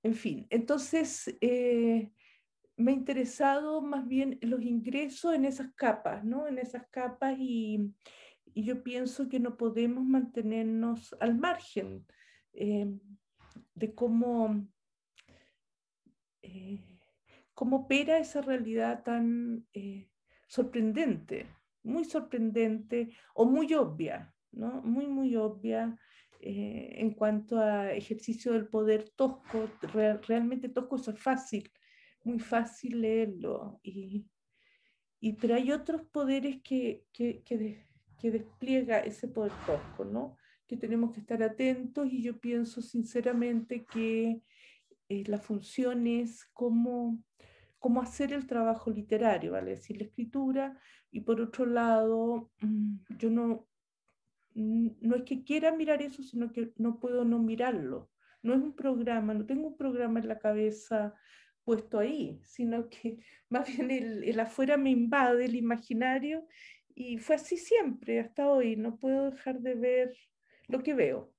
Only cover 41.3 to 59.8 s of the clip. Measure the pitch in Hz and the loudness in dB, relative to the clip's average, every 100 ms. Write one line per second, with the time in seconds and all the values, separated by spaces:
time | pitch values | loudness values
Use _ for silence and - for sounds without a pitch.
41.3 | 226 220 220 262 254 254 - 277 254 233 | 0 0 2 0 0 -4 -2 -2 -2 -4
42.3 | 233 240 240 233 - - 233 220 240 240 | -4 -4 -2 -2 -6 -6 -4 -2 0 0
43.3 | 240 240 233 233 240 240 226 226 226 226 | 2 0 0 -2 -8 -6 -2 0 2 0
44.3 | 226 _ _ - - _ _ _ 202 196 | -2 _ _ -20 -20 _ _ _ -6 -2
45.3 | 208 - 202 - - 247 247 233 233 233 | -4 -2 -6 -4 -2 0 0 2 0 -2
46.3 | - - - 247 233 240 240 240 226 - | -8 -20 -4 2 2 2 0 -2 -4 -8
47.3 | _ - - _ _ 254 247 247 - 277 | _ -20 -20 _ _ 2 2 0 -2 -2
48.3 | 285 262 233 226 226 - 208 208 214 226 | -2 -2 0 2 2 -2 -4 0 4 4
49.3 | 180 170 185 185 190 - 214 208 - 233 | 4 0 -2 -4 -6 -8 -10 -8 -6 -4
50.3 | 277 269 262 269 269 - - _ - 208 | -2 0 0 -2 -8 -20 -20 _ -6 0
51.3 | 226 233 - 240 240 233 220 220 226 226 | 0 0 0 2 4 6 6 6 2 2
52.3 | 233 233 _ 214 214 214 202 185 - 226 | -2 -6 _ -2 0 0 -2 -10 -2 2
53.3 | 233 233 226 - _ _ _ _ _ _ | 2 2 -2 -6 _ _ _ _ _ _
54.3 | _ _ 226 220 226 233 - 226 247 254 | _ _ -4 0 2 2 2 2 2 0
55.3 | 262 - 302 311 320 311 294 285 277 262 | -6 0 2 4 2 2 0 0 -8 -8
56.3 | 240 233 - 226 - 226 233 247 247 233 | -4 -4 -2 -6 0 -2 0 -2 2 2
57.3 | 233 226 226 247 214 131 - - _ _ | 4 2 2 0 0 -4 -6 -10 _ _
58.3 | _ 226 262 302 277 269 247 240 233 214 | _ 2 2 2 -2 -2 0 0 0 0
59.3 | 214 214 277 311 - | -2 -2 -4 -4 -4